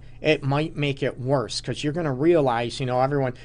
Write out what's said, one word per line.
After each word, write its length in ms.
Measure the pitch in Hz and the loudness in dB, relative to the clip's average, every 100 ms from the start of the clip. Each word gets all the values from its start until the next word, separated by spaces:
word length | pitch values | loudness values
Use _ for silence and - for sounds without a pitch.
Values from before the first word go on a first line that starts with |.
| - - | -6 -4
It 200 | 156 143 | 0 2
might 340 | 131 143 160 - | 2 0 -2 -2
make 280 | 143 135 | -2 0
it 160 | 131 - | -2 -2
worse 400 | 123 139 107 - | -2 0 -2 -6
'cause 240 | - 135 | -6 -4
you're 100 | 147 | -4
gonna 200 | 151 160 | -2 -2
realize, 680 | 127 160 170 135 117 120 - | 0 4 6 4 2 -2 -2
you 60 | 127 | 0
know, 160 | 127 | 2
everyone 320 | 135 143 131 123 | 2 2 0 -4